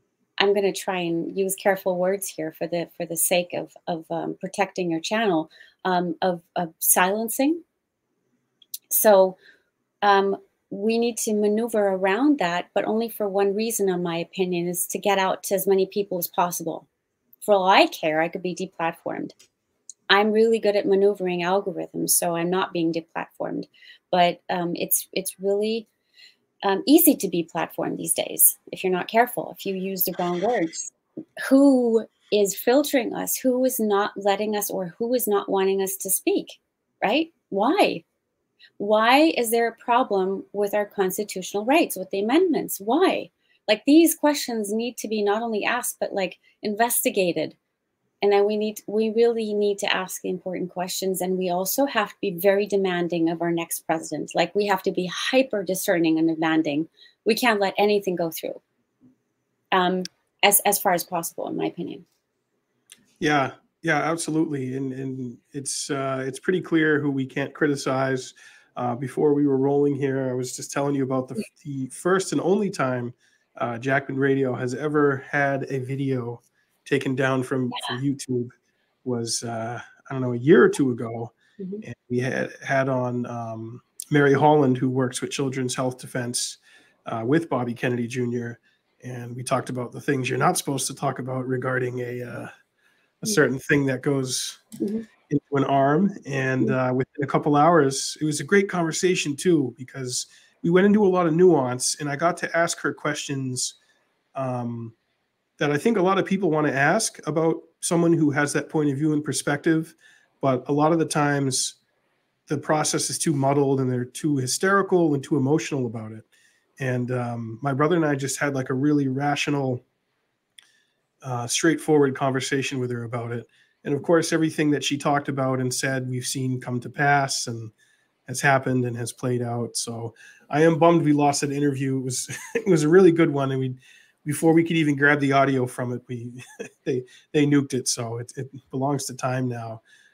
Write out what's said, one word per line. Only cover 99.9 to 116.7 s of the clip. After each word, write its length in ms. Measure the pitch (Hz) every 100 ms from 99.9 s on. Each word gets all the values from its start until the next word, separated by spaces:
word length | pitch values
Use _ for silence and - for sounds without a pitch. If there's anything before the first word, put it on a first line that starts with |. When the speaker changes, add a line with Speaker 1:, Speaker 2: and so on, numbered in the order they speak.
| 135 127 127 - - _ _
Speaker 2:
we 60 | 170
went 160 | 180
into 220 | 202 208 196
a 20 |
lot 180 | 180 170
of 60 |
nuance, 640 | 160 185 151 123 127 - -
and 100 | 147
I 60 | 143
got 200 | 170 170
to 160 | -
ask 240 | 165 170 -
her 120 | 143
questions, 800 | 139 151 147 - 135 131 127 - - _ _ _ _ _
um, 580 | 139 131 123 120 117 113 _ _ _ _ _ _ -
that 120 | 147
I 80 | 147
think 180 | 180 208
a 60 |
lot 160 | 180 190
of 80 | 170
people 240 | 196 180
wanna 220 | 156 147
ask 540 | 131 143 175 - - 156
about 360 | 156 160 - - _
someone 320 | - 170 170
who 180 | 160 147
has 200 | 139 147
that 160 | 151 -
point 220 | 160 147
of 80 | 135
view 140 | 156
and 120 | 147
perspective. 720 | 143 123 156 143 170 160 160 _ _ _ _ -
But 260 | 139 127 131
a 40 |
lot 200 | 143 156
of 60 | 170
the 80 | 147
times 720 | 151 143 143 135 127 - - _ _ _ _ _ _ -
the 100 | 147
process 500 | - 151 - 156 -
is 100 | 135
too 140 | 170
muddled 480 | 139 135 143 139 135
and 100 | 127
they're 140 | 123
too 320 | 123 - 156 143
hysterical 800 | 127 - 190 196 190 180 165
and 80 | 139
too 140 | - 147
emotional 500 | 131 156 - 139 120
about 260 | 113 110
it. 120 | 110 - _ _ _ _